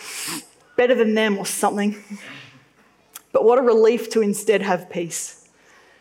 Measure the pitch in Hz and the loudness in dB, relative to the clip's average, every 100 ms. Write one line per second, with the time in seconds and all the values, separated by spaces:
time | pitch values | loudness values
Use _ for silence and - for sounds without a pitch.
0 | - - - 160 - _ _ - 247 247 | -16 -12 -10 -12 -14 _ _ 0 2 4
1 | 220 214 220 196 180 - 202 202 208 208 | 2 2 0 -2 -4 -4 -2 0 -4 -4
2 | - 202 - - - - _ _ _ _ | -12 -18 -18 -20 -20 -20 _ _ _ _
3 | _ - _ 170 214 247 247 233 220 233 | _ -20 _ 2 4 4 4 4 4 2
4 | - 220 208 196 - 202 196 180 - 175 | 0 0 0 0 0 0 0 -4 -4 -8
5 | 170 - - - _ _ _ _ _ _ | -8 -8 -12 -16 _ _ _ _ _ _